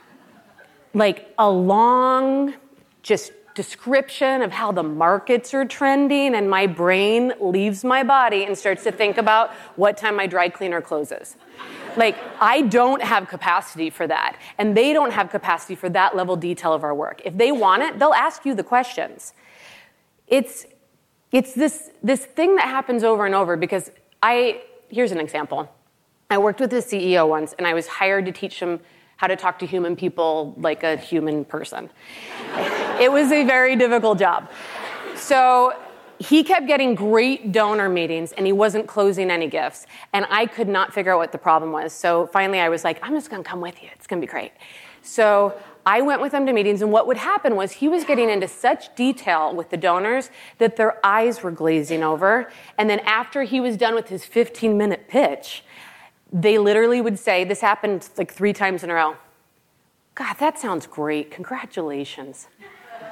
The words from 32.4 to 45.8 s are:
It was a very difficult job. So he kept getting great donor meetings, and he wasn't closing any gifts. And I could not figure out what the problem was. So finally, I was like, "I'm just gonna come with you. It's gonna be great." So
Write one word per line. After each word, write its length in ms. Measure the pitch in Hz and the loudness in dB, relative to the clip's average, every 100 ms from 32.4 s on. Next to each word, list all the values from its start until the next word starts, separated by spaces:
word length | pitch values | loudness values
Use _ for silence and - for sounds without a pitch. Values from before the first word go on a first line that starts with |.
| - - - - - - | -10 -6 -6 -4 -4 2
It 100 | 254 | 4
was 220 | 277 277 | 4 4
a 100 | 294 | 2
very 320 | 254 254 262 | 4 4 4
difficult 460 | 247 240 233 220 196 | 2 2 2 2 2
job. 280 | 185 - - - - - - - - - | 2 0 -4 -14 -16 -14 -12 -12 -14 -8
So 560 | - 262 254 254 254 - - - - - | 0 4 6 4 2 -2 -14 -20 -20 -10
he 240 | 180 302 | 2 2
kept 240 | 311 349 269 | 4 2 2
getting 260 | 285 254 | 2 2
great 560 | 190 208 226 254 269 214 | 0 2 2 2 0 0
donor 380 | 214 208 208 196 | 2 2 2 0
meetings, 420 | 180 165 160 165 | 0 -2 -4 -6
and 160 | - 190 | -2 0
he 60 | |
wasn't 340 | 196 214 214 220 | 2 2 0 -4
closing 420 | 214 202 190 185 | 0 2 2 0
any 200 | 170 151 | 0 -2
gifts. 400 | 156 151 - - - - | -4 -6 -8 -20 -20 -6
And 120 | 202 196 | -4 0
I 160 | 208 240 | 0 0
could 220 | - 202 | -2 -2
not 260 | 190 190 | 0 -2
figure 180 | 208 185 | -2 0
out 60 | 175 | 0
what 140 | 170 | 0
the 60 | 151 | -2
problem 340 | 170 160 160 | 2 2 0
was. 200 | 156 156 | -6 -8
So 360 | - 175 170 170 | -4 0 0 2
finally, 320 | 196 190 190 | 0 0 0
I 80 | 165 | 0
was 160 | 165 | 0
like, 160 | 170 160 | -2 -4
"I'm 100 | 247 | -4
just 160 | 302 - | -6 -6
gonna 140 | 202 | -12
come 180 | - 180 | -10 -10
with 220 | 175 - | -10 -14
you. 60 | - - | -20 -18
It's 100 | - | -8
gonna 140 | 175 | -8
be 80 | 127 | -6
great." 240 | 151 - - - - - - | -8 -10 -16 -20 -20 -20 -20
So 500 | - - 214 202 202 202 - - | -6 2 4 4 2 -2 -16 -4